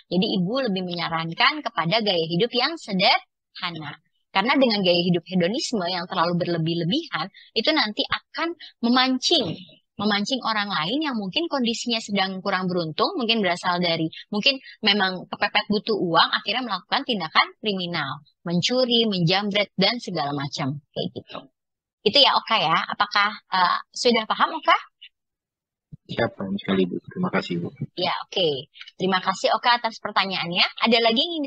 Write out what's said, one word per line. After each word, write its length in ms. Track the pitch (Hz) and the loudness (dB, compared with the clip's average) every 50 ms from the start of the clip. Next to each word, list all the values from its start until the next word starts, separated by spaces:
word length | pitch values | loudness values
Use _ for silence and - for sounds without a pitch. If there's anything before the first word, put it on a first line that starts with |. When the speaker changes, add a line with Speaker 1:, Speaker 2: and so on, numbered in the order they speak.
| - | -10
Speaker 1:
Jadi 200 | - 170 185 185 - | -4 0 0 0 2
Ibu 400 | - 190 175 175 233 269 262 233 | 2 0 0 0 0 -2 -2 -2
lebih 160 | 185 190 185 | -2 -4 -4
menyarankan 800 | 180 175 175 165 151 165 165 165 165 165 - 233 262 294 302 285 | -6 -6 -4 -4 -2 -2 -4 -4 -4 -2 2 2 2 2 0 -6
kepada 320 | - - - 160 165 196 233 | -6 -4 -2 0 2 2 2
gaya 260 | 220 202 190 170 160 160 170 175 | 2 2 2 0 0 0 0 0
hidup 160 | 220 240 - | 0 0 0
yang 240 | 240 247 294 330 320 | 0 -2 -2 -4 -6
sederhana. 1200 | - - 202 185 196 233 294 381 - _ _ _ _ _ - - - 180 170 160 156 143 - - _ _ _ _ _ _ | -8 -4 -2 2 4 4 4 2 0 _ _ _ _ _ -14 -8 -8 -8 -8 -8 -10 -12 -12 -14 _ _ _ _ _ _
Karena 240 | - 190 196 240 294 | 0 0 2 4 4
dengan 240 | 285 254 240 220 202 | 4 4 4 4 2
gaya 240 | 196 180 175 175 175 | 4 4 4 4 4
hidup 240 | 185 170 175 - | 4 2 2 0
hedonisme 560 | - 185 185 170 175 214 294 339 - - 214 175 170 | 0 0 2 2 2 0 -2 -4 -4 -2 -2 -2 -2
yang 160 | 185 180 170 | -4 -4 -6
terlalu 320 | 180 185 185 165 175 175 175 | -4 0 0 2 2 2 0
berlebih-lebihan, 880 | 175 175 175 165 160 165 170 170 170 160 214 311 339 285 - 160 160 196 _ - - - - - | 0 0 0 0 0 0 0 0 0 0 0 -2 -2 -4 -6 -6 -6 -6 _ -16 -16 -8 -4 -2
itu 160 | 220 - 311 | 0 2 2
nanti 320 | 302 233 214 208 - - | 2 0 -2 -2 -4 -4
akan 480 | - - 202 _ _ - - 320 339 349 - - - - - | -4 -4 -6 _ _ -8 -6 -4 -4 -6 -8 -14 -20 -12 -4
memancing, 800 | - 233 247 262 254 262 262 262 - - 349 320 233 170 156 - - - - - _ _ _ - | 0 2 4 4 4 4 2 0 2 2 2 2 2 0 -4 -8 -10 -20 -20 -20 _ _ _ -2
memancing 400 | 208 208 208 202 208 - 277 240 - | 0 0 0 0 0 -2 -4 -4 -2
orang 240 | 214 220 214 202 202 | -2 0 0 -2 -2
lain 320 | 190 165 151 175 233 294 320 | -2 -2 -2 0 0 0 -2
yang 160 | 294 254 220 | -2 -2 -2
mungkin 320 | 202 190 - 302 339 339 | -4 -2 -2 -2 -2 -2
kondisinya 480 | - 277 247 226 233 - - 240 233 226 | -2 0 0 0 -2 -2 -2 -2 -2 -2
sedang 400 | 226 - 202 196 190 190 190 185 | -2 -2 0 0 0 0 -2 -6
kurang 320 | 180 208 190 185 185 185 | -4 -2 -2 0 0 0
beruntung, 480 | 180 180 170 160 147 - 214 294 403 330 | 0 0 -2 -2 -2 0 0 0 0 -2
mungkin 240 | 247 208 226 226 202 | 0 0 0 2 2
berasal 400 | 180 170 175 - 185 175 175 175 | 0 0 0 -2 -2 0 0 2
dari, 240 | 170 165 165 160 160 - - - - | 0 0 0 -2 -4 -4 -8 -12 -8
mungkin 240 | - 208 - 269 269 269 - - - - | -4 0 2 2 0 0 -4 -16 -12 -4
memang 480 | - 208 202 208 196 185 185 175 160 | 0 2 2 2 2 0 -2 -4 -8
kepepet 400 | - - - - 202 - 208 208 | -10 -6 -4 -2 0 0 0 0
butuh 320 | - 208 208 - - 220 - | 0 -2 -2 0 -2 -2 0
uang, 300 | - 175 170 - 226 254 - 226 | 0 2 4 4 4 4 2 -4
akhirnya 240 | - - 202 240 262 | -4 -4 -4 -4 -4
melakukan 400 | 233 196 180 - - - 226 277 | -4 -6 -6 -4 -2 -2 -2 0
tindakan 480 | - 247 196 170 160 - 233 294 370 - _ | 0 -2 -2 -2 -2 0 0 0 0 -2 _
kriminal, 640 | - 220 202 190 180 175 175 165 147 135 143 147 - _ _ _ - | -4 -2 -2 -2 -2 -4 -2 -4 -4 -4 -6 -10 -12 _ _ _ -6
mencuri, 640 | 175 170 175 165 - 240 254 254 240 240 233 226 220 | -2 0 0 2 2 2 2 2 4 4 2 2 2
menjamret, 640 | 196 180 175 160 180 190 208 208 190 208 202 - _ | 2 2 2 2 2 2 0 0 0 0 -2 -2 _
dan 240 | - 185 202 233 240 | 0 2 2 0 -2
segala 320 | - - 180 160 147 143 | -6 -6 -4 -4 -4 -4
macam, 480 | 143 143 139 151 - - 156 131 143 143 - _ - | -4 -4 -6 -6 -4 -4 -2 -2 -4 -6 -10 _ -8
kayak 140 | - - - - 120 | -8 -6 -6 -8 -10
gitu. 200 | - - - - - - _ _ _ _ _ _ _ _ _ _ - | -14 -12 -14 -16 -16 -18 _ _ _ _ _ _ _ _ _ _ -2
Itu 120 | 214 202 285 269 | 2 4 4 4
ya, 160 | 226 - 208 | 4 4 0
Oka 240 | - - 226 214 170 | 0 0 0 0 2
ya. 160 | 151 160 180 208 - - | 2 0 0 0 -2 -2
Apakah, 480 | - 208 - - 208 202 208 214 - _ - | -2 -2 0 2 0 0 0 -2 -6 _ -4
eh, 280 | - 190 180 175 - - - _ | 0 2 2 2 2 0 -4 _
sudah 320 | - - - 247 226 233 202 - | -8 -2 2 2 2 2 2 0
paham, 320 | 208 - 254 339 330 311 - | 0 0 0 -2 -2 -2 0
Oka? 160 | - 349 427 - - _ _ - - _ _ _ _ _ _ _ _ _ _ _ _ _ _ _ - - - _ | 2 2 2 0 -8 _ _ -20 -20 _ _ _ _ _ _ _ _ _ _ _ _ _ _ _ -20 -20 -20 _
Speaker 2:
Ya, 240 | - - - 117 113 | -8 -2 0 0 0
paham 240 | - - 101 95 98 - - | -2 -4 -6 -4 -4 -4 -2
sekali, 240 | - 98 95 92 | 0 2 2 2
Bu. 160 | 90 - - - | 2 0 -6 -8
Terima 320 | - - - - - - | -8 -8 -4 -4 0 0
kasih, 200 | 190 190 - 175 170 | -2 -2 -2 -4 -4
Bu. 160 | 175 170 - - 147 - - - | -4 -6 -8 -8 -10 -10 -6 -4
Speaker 1:
Ya, 160 | 180 175 156 - - | -2 -2 -2 -4 -8
oke. 480 | - - 202 185 160 143 127 147 - _ - - - - | -6 -4 0 0 0 0 -2 -6 -12 _ -20 -20 -18 -8
Terima 240 | - 185 185 190 185 | -4 -2 0 0 0
kasih, 320 | 180 190 190 - - - - 220 | 0 -2 -4 0 0 0 0 2
Oka, 240 | - 247 240 240 - | 2 2 2 2 0
atas 160 | 226 220 - | -4 -6 -6
pertanyaannya. 800 | - 208 202 214 190 196 190 170 160 170 170 190 240 339 - - | -8 -4 0 0 0 0 -2 -4 -4 -2 2 2 2 0 0 0
Ada 240 | - 226 233 226 233 | 0 2 4 4 4
lagi 160 | 226 226 240 | 4 4 2
yang 120 | 302 349 339 | 0 -2 -2
ingin 100 | 320 285 | -4 -4